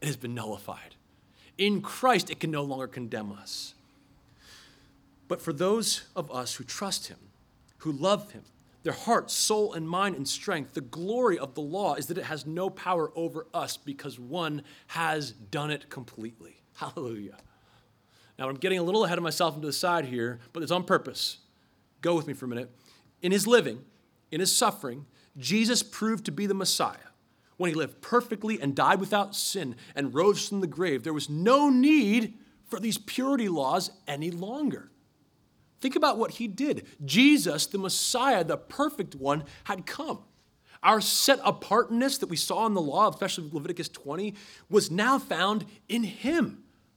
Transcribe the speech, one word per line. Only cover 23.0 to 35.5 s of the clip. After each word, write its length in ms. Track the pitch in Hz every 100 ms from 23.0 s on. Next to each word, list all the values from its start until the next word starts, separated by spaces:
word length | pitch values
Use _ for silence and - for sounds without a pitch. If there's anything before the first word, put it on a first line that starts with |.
| _ _
In 100 | 180
his 140 | 196 202
living, 380 | 240 143 113 - _ _ _ _
in 100 | 156
his 140 | 185
suffering, 520 | - 226 208 131 120 143 _ _ 139
Jesus 440 | 127 214 226 -
proved 440 | - - 220 220 -
to 60 |
be 120 | 151
the 80 | 202
Messiah. 460 | 196 180 - 123 - - _ _ _ _ -
When 140 | 180
he 40 |
lived 280 | 156 131 -
perfectly 580 | - 233 240 208 214 220
and 140 | 139
died 260 | 139 143 190
without 340 | 196 208 196
sin 420 | - - 196 139 117 -
and 180 | - 139
rose 340 | 127 196 190 -
from 140 | 202
the 60 | 180
grave, 380 | 139 180 135
there 100 | 151
was 160 | 151 139
no 400 | 151 196 269 294
need 640 | 254 277 311 202 233 220 - - _ -
for 120 | 190
these 200 | 220 -
purity 500 | - - 262 277 208
laws 440 | 160 131 175 180 - -
any 240 | 143 160
longer. 600 | 170 190 269 285 120 - _ _ _ _ _ _